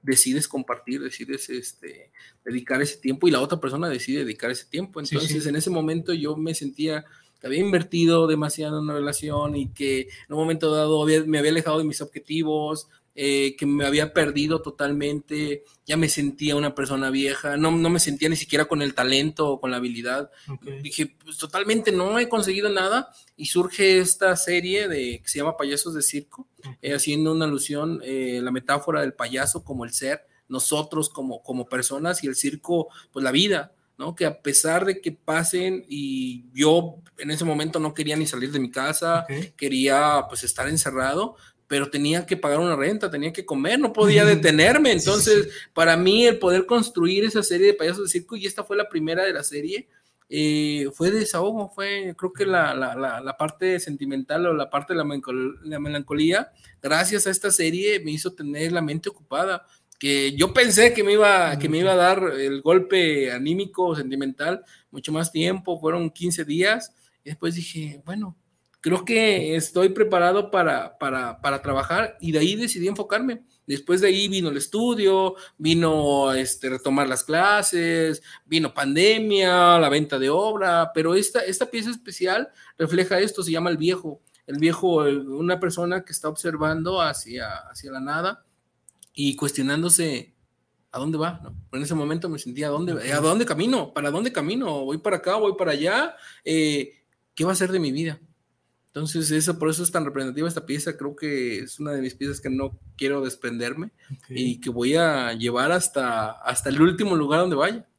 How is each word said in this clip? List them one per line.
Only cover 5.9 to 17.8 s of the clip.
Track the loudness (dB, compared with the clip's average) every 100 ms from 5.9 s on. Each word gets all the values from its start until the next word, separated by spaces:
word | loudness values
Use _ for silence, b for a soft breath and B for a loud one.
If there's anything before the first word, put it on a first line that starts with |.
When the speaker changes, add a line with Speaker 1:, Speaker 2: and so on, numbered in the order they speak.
| -4 -4
Speaker 1:
yo | -4 -4 -4
me | -4
sentía | -6 -8 -6 -4 -4 -10 b b _
que | -6
había | -2
invertido | 2 2 0 2 6 6 4
demasiado | 2 0 -4 -4 -4
en |
una | -4
relación | -4 -4 -4 -4 -4 -2 -4
y | -6
que | -4 -4 -2
en | -6 B B
un | -4
momento | -2 0 0
dado | 2 2 2
había, | 4 2
me | 2 0
había | 2
alejado | 0 0 -2
de |
mis | -2 -6
objetivos, | -10 -14 -8 -4 -2 -2 -4 -8 -10 b _ -6
eh, | 0 2 0 -2
que |
me | -2 0 2
había | 0 0
perdido | 0 0 0 -2 -2
totalmente, | -4 -6 -4 -2 -4 -6 -6 -6 -6 -6 b b -4
ya | 0
me | 0
sentía | 0 -2 -2 -2 0
una | 0
persona | -2 -4 -2 -2
vieja, | 0 -2 -2 -4 0
no, | 2
no | 4